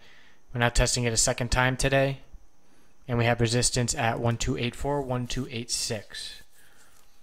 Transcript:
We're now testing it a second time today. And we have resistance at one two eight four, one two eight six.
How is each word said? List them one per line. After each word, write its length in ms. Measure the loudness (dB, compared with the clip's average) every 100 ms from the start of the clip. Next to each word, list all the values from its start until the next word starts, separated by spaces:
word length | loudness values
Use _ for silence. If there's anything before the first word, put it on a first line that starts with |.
| -14 -18 -18 -18 -8
We're 60 | 2
now 80 | 4
testing 380 | 6 4 2 2
it 80 |
a 40 | 2
second 360 | 2 2 2
time 240 | 4 4 4
today. 400 | 2 4 2 0 -10 -18 -18 -20 -20 -20 -20 -14 -2
And 100 | 2
we 60 |
have 160 | 4 4
resistance 560 | 4 4 2 2 0 2
at 240 | 0 2
one 160 | 2 2
two 220 | 0 0
eight 180 | -2 -2
four, 260 | -2 0
one 240 | 0 -2 -2
two 220 | -4 -4
eight 220 | -6 -4
six. 720 | -4 -2 -4 -8 -12 -12 -12 -16 -18 -18 -18 -20 -20 -20 -20